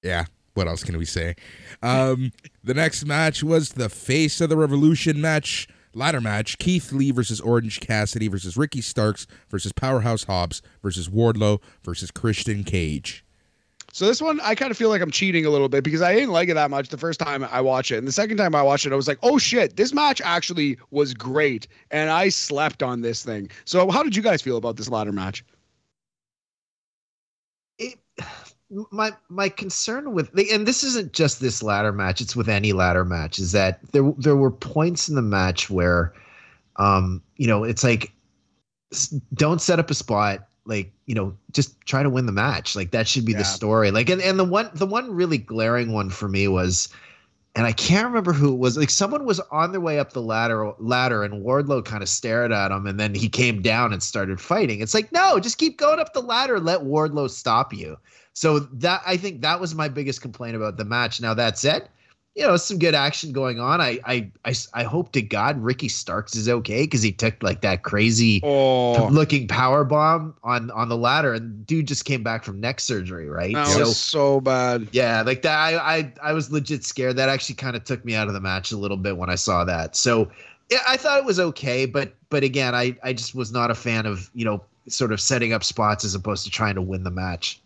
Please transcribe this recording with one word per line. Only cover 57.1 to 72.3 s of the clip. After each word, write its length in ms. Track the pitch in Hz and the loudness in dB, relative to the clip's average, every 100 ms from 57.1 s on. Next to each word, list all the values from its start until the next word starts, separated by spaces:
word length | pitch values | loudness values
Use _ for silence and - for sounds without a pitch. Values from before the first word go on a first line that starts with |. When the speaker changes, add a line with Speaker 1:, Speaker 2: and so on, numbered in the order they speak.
| 147 135 | 0 -4
Speaker 3:
stop 460 | - - 113 131 | -4 0 2 2
you. 240 | - 78 78 _ _ _ | -6 -12 -14 _ _ _
So 260 | - 160 151 | -2 2 2
that, 420 | 139 131 175 185 | 0 -2 0 0
I 120 | - 185 | 0 -2
think 240 | 196 160 | -4 -4
that 180 | 151 175 | -2 -2
was 140 | 180 | -4
my 140 | 156 151 | -4 -4
biggest 340 | 139 135 127 | -4 -6 -6
complaint 320 | 123 110 120 | -10 -12 -8
about 220 | 113 107 101 | -6 -6 -6
the 80 | |
match. 360 | 104 120 120 117 | -2 0 -2 -2
Now, 140 | 117 | -4
that 240 | 110 117 - | 0 0 0
said, 300 | 127 160 - _ _ _ _ | 0 0 -4 _ _ _ _
you 120 | - 294 | -2 2
know, 100 | 180 | 2
some 220 | - 196 | 2 0
good 160 | 165 | 2
action 360 | 151 139 143 160 | 4 0 -2 -6
going 300 | 135 131 117 | -4 -2 -2
on. 220 | 123 165 | 0 2
I, 160 | 139 120 120 | 2 -2 -2
I, 240 | 127 104 - 117 | -4 -4 -10 -6
I 40 | |
s-, 160 | 120 - | -6 -6
I 120 | 117 | -6
hope 280 | 117 147 175 | -2 -2 -2
to 80 | 139 | -2
God 420 | 107 104 117 147 | -2 -2 0 0
Ricky 260 | 113 127 117 | -2 -2 -4
Starks 460 | - - 87 104 | -6 -6 -6 -6
is 140 | 113 110 | -4 0
okay, 380 | 120 120 110 151 | 0 0 -2 0
'cause 160 | 131 | 2
he 100 | 107 | 2
took, 300 | 92 113 - | 2 -2 0
like, 180 | 104 90 | -4 -2
that 220 | 104 90 | -2 -2
crazy 580 | - 104 113 113 117 104 | -2 2 4 4 4 4
Speaker 2:
Oh. 640 | 147 139 135 127 123 120 110 | 2 4 4 4 4 4 6
Speaker 3:
looking 340 | 147 151 143 113 | 4 4 2 0
power 380 | 110 127 139 | 2 4 4
bomb 500 | 143 151 156 165 156 - | 4 4 4 2 -2 -10
on, 280 | 117 120 117 | -4 -4 -2
on 180 | 110 117 | -4 -2
the 80 | 117 | 0
ladder, 380 | 120 143 143 | 2 2 2
and 320 | 113 113 107 107 | -2 -6 -12 -2
dude 200 | 160 143 | -2 0
just 200 | 143 - | -4 -2
came 160 | 135 | -2
back 200 | 113 | -2